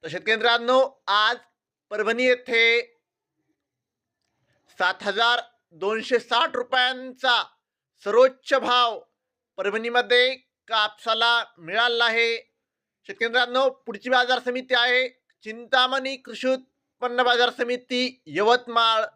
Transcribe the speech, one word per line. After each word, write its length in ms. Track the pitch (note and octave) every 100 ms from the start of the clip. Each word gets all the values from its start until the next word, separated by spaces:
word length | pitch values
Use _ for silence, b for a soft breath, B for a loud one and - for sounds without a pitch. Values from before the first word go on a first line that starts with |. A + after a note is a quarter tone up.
तर 40 | D#3+
शेतकरी 280 | F3 G3+ A3
मित्रांनो, 440 | A#3 A#3 A#3 C4 C4+ - -
आज 300 | G3+ G#3+ A#3+ _ _ _ _ _
परभणी 340 | G#3 G#3+ A#3 B3+
येथे 560 | B3 B3 A#3 A3+ A#3 A#3 _ _ _ _ _ _ _ _ _ _ _ _ _ _ _ _ _ _ _
सात 240 | F3+ F#3
हजार 380 | G#3 G3+ A#3 A#3+ - _ _
दोनशे 460 | E3 F#3+ A3 - A#3+
साठ 360 | - A#3+ D#4+ B3+
रुपयांचा 880 | A#3+ B3+ B3 B3+ C4 B3+ C4 A#3 F3 _ _ _ _ _ G3+
सर्वोच्च 480 | A3 C4 C4 -
भाव 460 | C4+ A#3+ B3 A#3+ G3+ - _ _ _ _ -
परभणीमध्ये 760 | F#3+ G#3+ A3+ A#3+ A3 B3 B3+ C4 _ _ _
कापसाला 760 | A3+ G#3+ G#3+ A#3 A3+ A#3 A#3 A3 _
मिळाला 480 | E3 G3+ A#3+ A#3 A#3
आहे. 320 | A3+ A#3 A#3 - _ _ _ _ _ -
शेतकरी 180 | G3 A3+
मित्रांनो, 420 | A#3+ B3 B3 C4+
पुढची 400 | C4 - G#3 B3
बाजार 300 | B3+ B3 B3+
समिती 360 | B3 B3 B3+ B3+
आहे 320 | A#3+ B3 B3+ _ _ _ G#3+
चिंतामणी 680 | A3+ A#3+ C4 B3+ C4+ C4 C4+
कृषी 300 | - A3 B3+
उत्पन्न 760 | C4 C4 _ _ _ B3 B3
बाजार 260 | B3 A#3+ A#3+
समिती 720 | A#3 A#3+ B3 B3 B3 B3+ B3+ -
यवतमाळ. 760 | D3+ G#3 B3 B3 A#3 A3+ A3 -